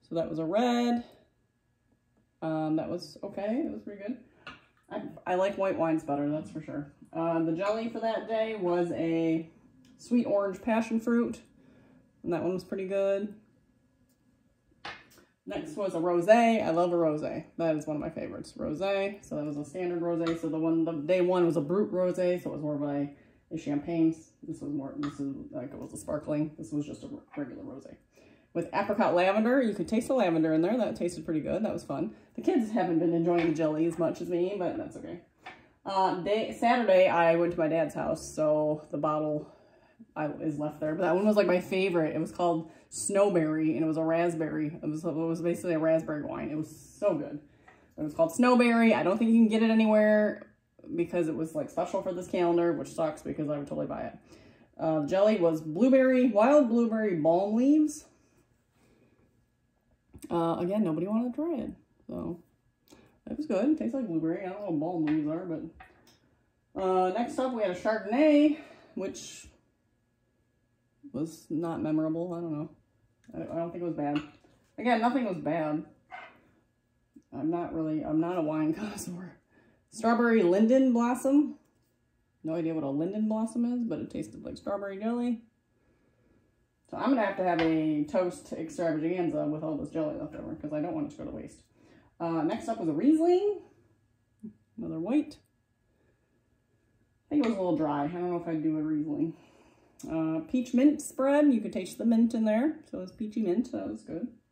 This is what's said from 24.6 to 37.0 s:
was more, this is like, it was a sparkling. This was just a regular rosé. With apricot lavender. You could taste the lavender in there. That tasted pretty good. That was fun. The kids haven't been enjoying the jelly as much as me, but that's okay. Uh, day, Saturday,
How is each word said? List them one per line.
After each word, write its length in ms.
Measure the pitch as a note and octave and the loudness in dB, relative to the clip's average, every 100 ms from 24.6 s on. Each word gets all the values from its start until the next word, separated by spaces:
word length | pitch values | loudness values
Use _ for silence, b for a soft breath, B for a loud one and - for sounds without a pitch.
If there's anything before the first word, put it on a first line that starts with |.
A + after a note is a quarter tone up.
was 120 | C#3+ | -6
more, 220 | D3 C#3 C#3 | -6 -8 -6
this 220 | C#3+ - | -8 -6
is 160 | C#3 B2 - | -6 -6 -10
like, 200 | - B2 | -10 -10
it 80 | - | -12
was 140 | C3 | -12
a 40 | - | -12
sparkling. 580 | - D3+ D3+ D3+ D#3 - | -6 -6 -2 -2 -2 -6
This 140 | D3+ | -6
was 140 | D3 D3 | -6 -6
just 180 | - | -10
a 60 | C3+ - - - | -14 -16 -14 -10
regular 260 | C3 - | -10 -10
rosé. 320 | - - - - _ b b b b E3+ | -14 -16 -18 -20 _ b b b b -6
With 140 | - | -4
apricot 400 | - A3 G#3 G3 | -2 -2 2 2
lavender. 480 | F3 F#3 G#3 A3 C4+ | 4 4 2 2 2
You 140 | A#3 F3+ | 2 -2
could 120 | D#3+ | -2
taste 200 | A3 B3 | -2 0
the 80 | C4 | 2
lavender 380 | F#3 E3 D#3+ | 2 2 2
in 80 | D#3+ | 2
there. 160 | E3+ B3+ | 2 0
That 180 | G3+ - | -2 -2
tasted 300 | E3+ D#3 D#3 | -6 -6 -4
pretty 160 | D#3 | -4
good. 220 | C#3 F3 | -2 -2
That 100 | G#3+ | -2
was 100 | E3+ | -4
fun. 320 | - C#3+ G#3 B B - | -6 -4 -4 B B -2
The 60 | |
kids 300 | - F4 G#3+ | 2 2 2
haven't 280 | A3 F3 E3 | 0 2 2
been 140 | E3 | 4
enjoying 360 | E3+ E3 E3+ E3 | 2 4 4 2
the 40 | |
jelly 320 | D#3 D#3 D#3 E3 | 2 0 2 0
as 140 | E3 | 0
much 220 | D#3+ - | -2 -2
as 80 | E3+ | -4
me, 260 | F3 F#3 G3+ | -2 -2 -2
but 200 | E3+ - | -4 -4
that's 200 | - - | -10 -12
okay. 240 | - F3 _ B B B B B - | -12 -14 _ B B B B B -4
Uh, 360 | F#3+ F#3 F3+ | 2 2 0
day, 360 | F#3 G#3+ - - | 0 0 0 0
Saturday, 480 | A#3+ B3 G#3+ F#3 | 2 4 6 6